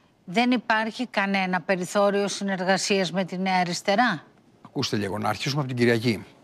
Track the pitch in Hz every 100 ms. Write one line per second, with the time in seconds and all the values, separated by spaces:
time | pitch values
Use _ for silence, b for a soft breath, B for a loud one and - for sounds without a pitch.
0 | b _ - 185 247 247 - 220 226 208
1 | 247 - 196 196 185 180 151 185 180 208
2 | 202 202 202 - 196 190 185 185 - 196
3 | 175 180 180 180 190 185 175 175 - 202
4 | 247 156 - _ _ _ - - 117 110
5 | 98 104 107 107 151 139 131 123 120 117
6 | 120 95 - -